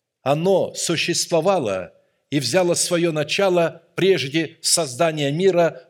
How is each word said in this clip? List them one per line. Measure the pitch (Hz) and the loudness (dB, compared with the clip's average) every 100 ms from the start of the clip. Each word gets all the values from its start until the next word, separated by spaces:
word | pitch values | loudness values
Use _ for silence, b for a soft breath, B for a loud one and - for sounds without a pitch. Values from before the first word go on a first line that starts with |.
| _ _ | _ _
оно | 131 151 185 180 113 | -2 0 2 2 0
существовало | - - 156 - 165 - 165 180 185 113 95 87 _ _ _ _ | -4 -4 -2 -2 -4 -2 0 2 0 0 -4 -8 _ _ _ _
и | 147 | -4
взяло | 120 185 180 | 0 2 2
свое | 165 - 175 170 | 0 0 0 0
начало | 156 147 - 196 175 165 165 _ | -2 -2 0 2 2 0 -4 _
прежде | - 190 175 135 160 151 - | 0 2 2 0 -4 -4 -4
создания | - 170 151 120 165 156 139 | 0 0 0 0 -2 0 -2
мира | 151 190 170 165 - | 0 2 4 2 -2